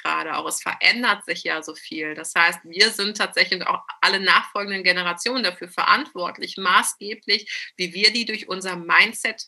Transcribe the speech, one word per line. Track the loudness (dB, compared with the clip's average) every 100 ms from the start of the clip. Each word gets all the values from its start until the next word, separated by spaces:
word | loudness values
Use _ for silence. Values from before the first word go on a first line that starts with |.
gerade | -2 -2 -2 -4
auch, | -4
es | -4
verändert | -4 2 2 4 2 0
sich | -4 -6
ja | -4 -4
so | -6
viel. | -12 -10 -8 -8
Das | -8 -4
heißt, | 2 2 2
wir | -4 2 2
sind | 2 -2 -2
tatsächlich | 0 0 0 0
und | -2
auch | -4 -6 0
alle | 2 2
nachfolgenden | 4 4 2 -4 -4 0
Generationen | 2 2 0 -2 -2 -2
dafür | -2 -4 -6
verantwortlich, | 0 4 2 0 -6 -6 -6 -10 -4
maßgeblich, | 2 4 2 -4 -10 -8 -2 -2 -2 -10 -10 -6
wie | -6
wir | 0 2
die | 2
durch | -2 -6 -6
unser | -6 -6 -6
Mindset | 4 4 4 0 -6 -8